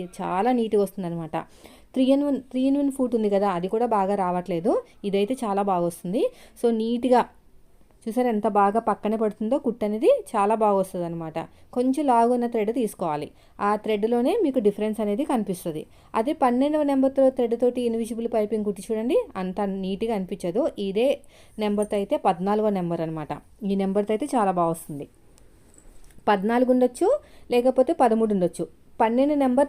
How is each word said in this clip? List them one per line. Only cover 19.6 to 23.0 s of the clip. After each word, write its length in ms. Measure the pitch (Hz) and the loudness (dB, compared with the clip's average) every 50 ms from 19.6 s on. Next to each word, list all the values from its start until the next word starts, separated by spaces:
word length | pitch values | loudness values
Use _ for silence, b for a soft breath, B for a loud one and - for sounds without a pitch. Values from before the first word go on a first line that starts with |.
| 202 202 190 196 190 | -4 -4 -4 -4 -4
నీట్‌గా 280 | 185 196 180 226 226 226 | -6 -4 -4 -4 -4 -2
అనిపించదు. 460 | 196 185 175 208 175 - 175 170 233 320 285 - - 202 | -4 -4 -6 -8 -6 -6 -4 -2 -2 -2 -2 -4 -4 -6
ఇదే 200 | 196 185 214 247 285 - - b b b b b b b 214 214 | -4 -2 0 0 0 0 -2 b b b b b b b -4 -2
నెంబర్తో 340 | 208 208 208 208 208 220 202 | -2 0 -2 -2 -2 -2 -4
అయితే 160 | 196 - 294 294 - | -2 -2 -2 0 2
పద్నాలుగవ 440 | 202 180 165 185 202 214 214 214 214 202 185 | 0 0 0 0 0 0 2 2 0 0 0
నెంబర్ 240 | 175 170 170 165 | -2 -2 -4 -4